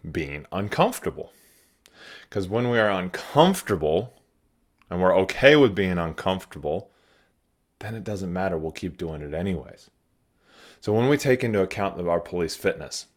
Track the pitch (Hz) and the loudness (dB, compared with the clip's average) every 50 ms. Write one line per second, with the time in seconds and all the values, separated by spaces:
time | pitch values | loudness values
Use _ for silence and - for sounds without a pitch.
0 | - 82 76 - 76 71 71 - - - - - 104 - - - 180 247 247 - | -12 -8 -6 -4 -4 -6 -6 -10 -10 -8 -6 -4 -4 -2 2 2 2 2 0 -4
1 | - - - - - - _ _ _ _ _ _ _ _ _ _ _ _ _ - | -6 -8 -6 -8 -10 -14 _ _ _ _ _ _ _ _ _ _ _ _ _ -20
2 | - - - - - - - 104 95 90 104 117 123 123 120 113 107 104 98 92 | -20 -20 -20 -20 -16 -8 -6 -6 -4 -2 -2 0 0 2 2 4 4 4 2 0
3 | 90 90 - - - - - 143 165 190 196 - - - 101 78 76 76 80 92 | -2 -4 -6 -8 -8 0 4 6 6 6 4 2 -2 -2 -2 0 0 2 2 0
4 | 123 123 - _ _ _ _ _ _ _ _ _ _ _ _ _ _ - 92 87 | 0 -4 -8 _ _ _ _ _ _ _ _ _ _ _ _ _ _ -6 -2 2
5 | 92 92 87 95 95 - - - 127 139 151 151 135 110 90 101 95 92 90 87 | 4 4 6 4 4 2 2 4 6 8 8 8 6 6 4 2 0 0 0 0
6 | 85 82 78 - - 95 95 92 - - - 76 73 73 78 98 - - _ _ | -2 -4 -6 -4 -2 -2 -2 -2 -4 -10 -14 -8 -6 -4 -4 -6 -6 -12 _ _
7 | _ _ _ _ _ _ _ _ _ _ _ _ _ _ _ - 104 110 113 110 | _ _ _ _ _ _ _ _ _ _ _ _ _ _ _ -14 -12 -10 -10 -10
8 | 92 107 104 90 98 90 87 92 95 95 87 80 78 80 - - - 87 - - | -8 -6 -6 -4 -4 -4 -2 -2 -2 -2 -2 -2 -4 -6 -6 -6 -8 -8 -6 -6
9 | 87 80 78 76 76 73 76 82 95 98 90 76 - - - - - _ _ _ | -8 -6 -6 -8 -8 -6 -6 -4 -2 -2 -2 -4 -6 -10 -18 -20 -20 _ _ _
10 | _ _ _ _ _ _ _ _ _ _ _ - - - - _ - 107 104 113 | _ _ _ _ _ _ _ _ _ _ _ -20 -20 -20 -20 _ -2 0 2 2
11 | 123 135 147 143 - 139 127 127 127 113 107 98 95 - - 107 98 98 - 85 | 4 4 2 2 2 2 2 2 2 0 0 0 0 0 -2 -4 -4 -4 -4 -4
12 | 87 87 85 87 85 - 90 90 85 80 - - - 98 - 78 69 67 - - | -2 0 0 0 -2 -4 -4 -4 -4 -4 -4 -2 -2 -2 -2 -4 -6 -10 -12 -12
13 | - _ _ | -12 _ _